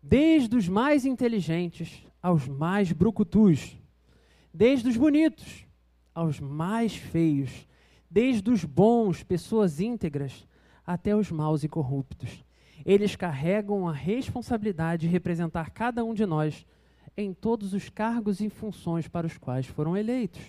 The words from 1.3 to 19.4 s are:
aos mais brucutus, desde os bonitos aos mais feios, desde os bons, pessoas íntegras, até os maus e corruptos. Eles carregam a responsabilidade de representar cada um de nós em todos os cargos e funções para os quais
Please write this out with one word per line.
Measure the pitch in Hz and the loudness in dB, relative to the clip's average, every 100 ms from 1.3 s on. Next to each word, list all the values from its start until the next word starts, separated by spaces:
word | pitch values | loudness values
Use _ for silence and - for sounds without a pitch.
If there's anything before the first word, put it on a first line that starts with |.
| 226 147 165 175 - 165 - - _ | 0 0 -2 -2 -6 -12 -12 -20 _
aos | 180 170 131 | 2 2 2
mais | 135 160 196 196 | -4 -2 0 0
brucutus, | 156 202 214 214 202 214 147 - - - _ _ _ _ _ _ | 2 2 2 2 6 6 6 0 -18 -20 _ _ _ _ _ _
desde | 160 220 277 233 | 2 4 4 0
os | 226 | 2
bonitos | 302 294 320 - - - - _ _ _ _ | 4 4 2 0 -18 -20 -20 _ _ _ _
aos | - 165 143 | -4 -4 -4
mais | 143 147 165 226 233 - | -6 -6 -4 -2 -2 -4
feios, | - 165 165 143 135 - - _ _ _ _ | -6 0 2 2 -2 -8 -20 _ _ _ _
desde | 170 254 240 190 | 0 2 0 2
os | 247 | 0
bons, | 156 127 202 233 220 165 | 0 4 4 6 2 -2
pessoas | - 175 - 220 202 143 | -2 -4 -2 0 0 0
íntegras, | 208 240 170 143 139 - - _ _ _ | -4 -4 -6 -4 -8 -10 -20 _ _ _
até | - 175 - | -8 -6 0
os | 208 208 | 0 0
maus | 165 151 156 | -2 0 0
e | 147 | -2
corruptos. | 165 131 139 135 - 110 - _ _ _ - | -4 -4 -4 -6 -10 -14 -14 _ _ _ -14
Eles | 147 202 202 | 2 2 2
carregam | - 180 135 160 202 202 202 180 | -4 -6 -4 -2 -2 -2 -2 -2
a | |
responsabilidade | 147 139 226 - - 226 233 214 170 165 170 | -4 -4 -4 -4 -8 -4 -4 -4 -2 -2 -2
de | 165 | 0
representar | 175 175 170 170 170 156 | -2 -2 -4 -4 -6 -10
cada | - 233 240 | -6 -6 -4
um | 226 | -6
de | 220 208 | -2 0
nós | 160 156 151 - _ _ _ - - | 0 0 -4 -16 _ _ _ -20 -8
em | 202 | -8
todos | 185 220 226 202 | -4 -4 -2 -2
os | 196 - | -6 -8
cargos | - 220 233 208 196 | -6 -4 -2 -2 -2
e | 214 | -4
funções | - 220 180 - 170 156 | -6 -12 -10 -4 -4 -4
para | 175 165 | -6 -6
os | |
quais | - | -8